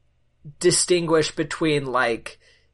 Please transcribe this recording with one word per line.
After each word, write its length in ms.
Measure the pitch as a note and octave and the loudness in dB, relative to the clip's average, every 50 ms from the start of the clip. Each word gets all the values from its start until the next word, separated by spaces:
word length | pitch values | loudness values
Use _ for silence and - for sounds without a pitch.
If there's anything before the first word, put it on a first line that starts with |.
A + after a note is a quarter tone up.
| _ _ _ _ _ _ _ _ - D3+ - - | _ _ _ _ _ _ _ _ -20 -20 -6 0
distinguish 720 | - F3+ D#3+ - - - F3+ F3 E3+ D#3+ E3 D#3+ D3+ - - | 2 2 2 2 2 2 0 0 2 2 2 2 2 0 -2
between, 500 | - D#3+ D3+ - - E3+ D#3+ D3 C#3+ C3+ | -4 -4 -4 -4 -2 0 0 0 0 -2
like, 540 | C3+ A#2+ B2 B2+ A#2+ A#2 G#2+ - - - - _ _ _ _ _ _ | -2 0 0 0 0 0 -4 -6 -12 -20 -20 _ _ _ _ _ _